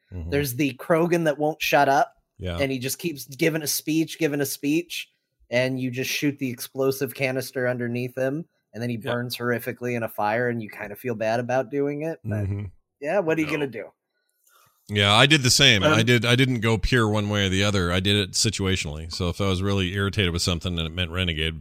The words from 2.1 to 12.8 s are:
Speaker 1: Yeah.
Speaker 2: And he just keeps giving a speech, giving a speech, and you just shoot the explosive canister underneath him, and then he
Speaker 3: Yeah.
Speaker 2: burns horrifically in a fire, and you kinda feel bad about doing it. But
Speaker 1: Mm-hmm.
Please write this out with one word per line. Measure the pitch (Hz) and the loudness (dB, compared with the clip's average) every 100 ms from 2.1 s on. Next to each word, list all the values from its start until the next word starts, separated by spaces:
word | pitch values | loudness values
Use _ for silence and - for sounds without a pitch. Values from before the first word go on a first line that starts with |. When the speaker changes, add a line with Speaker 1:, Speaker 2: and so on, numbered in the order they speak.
| _ _ - | _ _ -10
Speaker 1:
Yeah. | 92 85 | -8 -2
Speaker 2:
And | 139 | -2
he | 131 | -2
just | 131 - | -4 -4
keeps | 175 139 135 | -6 -6 -10
giving | 131 165 156 | -2 0 0
a | 147 | -2
speech, | - - 156 156 - | -4 0 0 0 0
giving | 160 143 | -2 0
a | 139 | -2
speech, | - 143 160 175 - - _ _ _ _ | -2 0 0 -2 -8 -12 _ _ _ _
and | 120 127 131 | -2 0 -2
you | 127 | -4
just | 123 127 | -4 -4
shoot | - 151 139 | -2 -2 -2
the | 131 | -4
explosive | 120 - 131 135 135 131 | -6 -8 -2 0 0 -4
canister | - 135 131 123 135 123 | -2 -2 -2 -6 -4 -2
underneath | 123 120 120 123 131 | -2 -4 -4 -6 -4
him, | 131 147 170 _ _ | -4 -4 -8 _ _
and | 107 | -8
then | 120 | -6
he | 117 | -4
Speaker 3:
Yeah. | 120 | -4
Speaker 2:
burns | 120 123 - | -4 -4 -4
horrifically | 120 117 - 117 123 120 | -2 -2 -4 -6 -4 -4
in | |
a | 110 | -4
fire, | - 104 113 123 | -2 -2 0 0
and | 117 | -2
you | 104 | -6
kinda | - 104 104 | -10 -12 -10
feel | 127 107 | -8 -4
bad | 110 117 | -2 -2
about | 120 127 135 | 0 -2 -2
doing | 143 143 147 | -2 -2 -4
it. | 160 160 | -6 -8
But | 113 107 98 | -6 -4 -2
Speaker 1:
Mm-hmm. | 101 101 - | -4 -8 -14